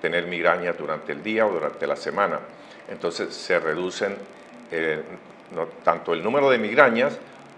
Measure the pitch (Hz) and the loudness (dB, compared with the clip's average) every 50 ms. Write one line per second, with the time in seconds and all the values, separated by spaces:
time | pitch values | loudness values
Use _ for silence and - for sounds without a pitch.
0 | - 80 82 87 85 87 90 85 82 85 85 90 87 87 82 78 76 73 78 76 | -2 0 2 0 0 0 0 2 4 6 6 4 4 0 -2 -2 -2 -4 -4 -4
1 | 76 73 73 73 80 110 110 110 110 104 95 80 76 73 - - 73 71 71 - | -4 -6 -6 -4 -4 0 2 4 4 4 4 2 0 -2 -2 -2 -2 -2 -2 -2
2 | - 76 73 95 101 90 78 73 - - - - - - - - - - - - | -4 -2 0 2 2 2 2 -2 -6 -8 -14 -18 -18 -18 -18 -18 -14 -14 -8 -4
3 | - 85 82 - 101 82 - - - - 92 85 80 80 78 85 90 92 - - | -4 -4 -2 -2 -4 -6 -6 -6 0 2 2 4 4 2 0 0 -2 -2 -2 -2
4 | 107 98 98 101 - - - - - - - - - - 85 82 82 80 78 76 | -2 -2 -2 -4 -10 -14 -16 -18 -20 -18 -18 -18 -10 -6 -2 0 0 0 0 -2
5 | 80 - 90 90 - - - - - - 90 82 82 82 - - - - 85 85 | -4 -8 -12 -14 -16 -18 -20 -20 -18 -10 -6 -6 -6 -6 -6 0 2 2 2 4
6 | - 92 85 80 85 107 127 147 139 139 127 113 110 104 110 143 143 123 113 113 | 2 0 0 0 2 2 4 4 6 6 6 4 4 0 0 2 2 4 4 4
7 | 127 147 117 - - - - - - - - | 2 2 0 -4 -10 -16 -18 -18 -20 -20 -20